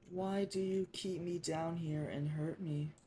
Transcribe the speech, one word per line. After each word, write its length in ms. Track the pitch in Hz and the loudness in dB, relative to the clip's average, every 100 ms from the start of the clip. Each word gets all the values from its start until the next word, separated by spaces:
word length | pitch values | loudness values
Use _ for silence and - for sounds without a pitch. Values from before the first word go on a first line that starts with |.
| - | -8
Why 360 | 180 190 196 | -2 0 2
do 160 | 196 190 | 2 2
you 260 | 190 190 185 | 2 2 2
keep 280 | - 196 180 | -2 -2 -2
me 180 | 175 175 | -2 -2
down 380 | 160 156 165 170 | 0 0 0 0
here 280 | 160 151 | 0 0
and 240 | 151 - 147 | 0 0 0
hurt 300 | 151 151 - | 0 -2 -2
me? 320 | 185 147 151 - | -2 0 -2 -4